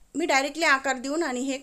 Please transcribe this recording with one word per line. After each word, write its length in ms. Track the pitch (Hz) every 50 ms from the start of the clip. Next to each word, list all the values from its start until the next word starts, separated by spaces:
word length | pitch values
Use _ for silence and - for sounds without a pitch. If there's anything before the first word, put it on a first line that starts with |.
| - _ -
मी 100 | 269 339
डायरेक्टली 400 | 320 294 269 269 302 285 311 330
आकार 320 | 311 277 262 269 277 262
देऊन 260 | 254 240 269 285 339 339
आणि 180 | 277 247 247
हे 160 | 262 277 262 269